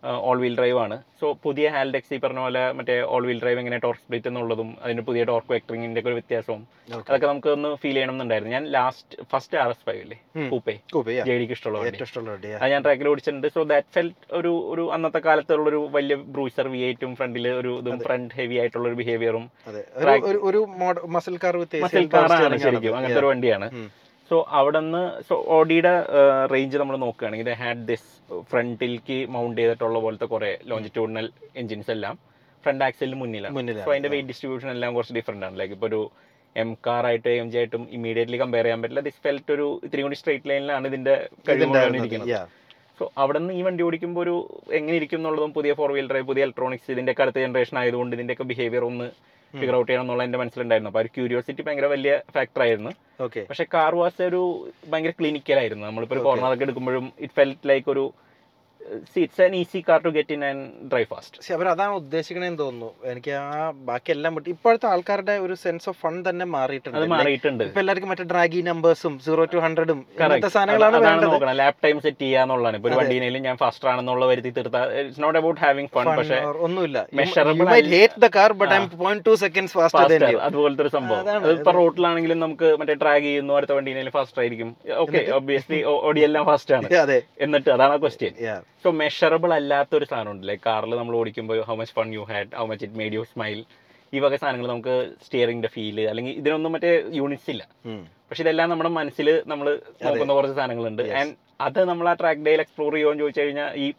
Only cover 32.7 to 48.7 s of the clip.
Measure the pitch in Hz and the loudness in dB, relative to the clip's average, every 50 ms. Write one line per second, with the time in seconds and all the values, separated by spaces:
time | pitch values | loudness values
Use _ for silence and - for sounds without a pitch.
32.7 | 139 135 139 131 127 _ 151 135 131 135 131 120 110 104 101 98 143 139 127 120 | -2 0 -2 -4 -2 _ -6 -6 -6 -8 -8 -8 -8 -8 -10 -8 -8 -6 -6 -6
33.7 | 113 107 98 - 143 139 139 143 147 143 139 127 123 - - 135 131 123 127 139 | -6 -6 -2 -2 -2 -2 -2 -4 -4 -4 -6 -8 -12 -12 -10 -8 -8 -8 -8 -10
34.7 | 127 120 123 120 120 120 117 - 127 117 110 - 110 101 95 95 95 95 98 95 | -8 -6 -6 -4 -2 -4 -4 -4 -6 -6 -6 -6 -10 -8 -10 -10 -8 -8 -8 -8
35.7 | 101 95 113 110 110 107 107 104 _ _ _ _ _ _ _ _ _ 113 113 113 | -8 -6 -6 -4 -2 -4 -4 -6 _ _ _ _ _ _ _ _ _ -6 -4 -4
36.7 | 110 - - - 120 120 120 123 117 113 113 123 120 120 117 117 113 120 120 113 | -6 -6 -4 -4 -2 0 0 0 -2 0 0 0 -2 -2 -2 -4 -2 -2 -2 -2
37.7 | 117 117 120 - - 120 117 113 113 113 117 117 120 120 135 127 120 117 117 117 | -4 -8 -8 -8 -10 -8 -6 -4 -2 -2 -2 -2 -2 -4 -2 0 0 0 2 0
38.7 | 113 113 113 117 127 139 143 147 - _ _ 147 143 139 - - 147 143 147 143 | 0 -2 -4 -6 -6 -6 -6 -6 -10 _ _ -4 -4 -4 -2 -4 -2 -2 -2 -4
39.7 | 135 120 - 143 143 139 139 143 143 - - 165 147 131 _ 143 139 139 139 143 | -4 -6 -10 -6 -4 -4 -4 -4 -6 -6 -2 -2 -4 -2 _ -2 -2 -2 -2 -2
40.7 | 143 135 131 135 131 135 127 135 135 - - - - - _ - 143 131 156 135 | -4 -4 -4 -4 -6 -2 2 2 2 2 2 -8 -12 -10 _ 0 4 4 4 4
41.7 | 135 135 127 120 123 127 117 110 113 110 107 120 117 101 90 87 _ _ _ _ | 6 4 4 4 2 0 -4 -4 -4 -6 -4 -4 -4 -4 -4 -8 _ _ _ _
42.7 | - _ _ _ _ _ 113 - _ 139 139 135 143 151 165 180 190 180 180 190 | -20 _ _ _ _ _ -10 -8 _ 0 0 0 2 0 -2 -4 -4 -2 -4 -2
43.7 | 180 170 170 170 165 165 170 175 175 175 175 175 175 175 - - - - _ - | -2 0 -2 -2 -2 -2 -6 -6 -4 -4 -2 -2 -2 -4 -4 -8 -14 -20 _ -4
44.7 | - 160 151 151 170 165 151 143 - 160 160 160 156 156 151 151 147 156 143 147 | -4 -4 -2 0 -2 -2 -2 -2 -4 -4 -2 -2 -2 -2 -2 -2 -2 -2 0 0
45.7 | 143 143 151 139 143 139 135 131 135 135 131 131 135 135 139 135 120 - 127 127 | 0 0 0 0 0 -2 -2 -2 -2 -4 -2 -2 0 0 0 0 -2 -4 -4 -4
46.7 | 127 120 _ - 131 123 127 131 123 - 139 131 117 131 131 127 123 127 123 - | -6 -8 _ -6 -6 -4 -2 -2 0 2 2 0 2 0 -2 0 0 0 0 0
47.7 | - 127 123 123 120 123 123 123 120 120 120 123 123 - 135 127 123 123 123 117 | -2 -2 -2 0 0 -2 -4 -4 -6 -6 -6 -8 -6 -6 -6 -8 -4 -4 -4 -2